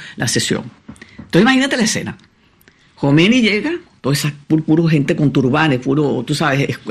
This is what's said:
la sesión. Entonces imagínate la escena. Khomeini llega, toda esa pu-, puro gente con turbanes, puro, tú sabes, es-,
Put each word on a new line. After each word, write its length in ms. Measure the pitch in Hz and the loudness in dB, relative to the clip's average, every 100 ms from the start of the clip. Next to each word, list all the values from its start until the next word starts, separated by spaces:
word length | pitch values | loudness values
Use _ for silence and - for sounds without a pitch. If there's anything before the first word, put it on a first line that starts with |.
| - - | -12 -8
la 100 | 131 | -4
sesión. 380 | - - - - - - - - - | -4 -2 -4 -6 -16 -20 -20 -20 -20
Entonces 240 | - 160 | -2 2
imagínate 360 | 233 262 269 277 | 4 4 0 0
la 60 | |
escena. 340 | 220 - 104 - _ _ _ _ _ _ _ _ | -2 -2 -8 -12 _ _ _ _ _ _ _ _
Khomeini 440 | 143 147 185 254 | 2 4 4 4
llega, 300 | 214 208 247 339 - _ | 2 0 -2 -6 -10 _
toda 120 | 123 | -4
esa 180 | 143 147 - - | -2 -4 -8 -2
pu-, 160 | 156 | -2
puro 240 | 156 156 165 | 0 2 2
gente 280 | 156 139 156 | 2 0 0
con 180 | 147 | 0
turbanes, 460 | 139 131 143 160 127 | 2 2 2 2 0
puro, 440 | 135 139 143 120 | 0 0 0 -2
tú 120 | 120 147 | -4 -2
sabes, 340 | 156 135 143 | 0 0 -2
es-, 100 | - - | -6 -6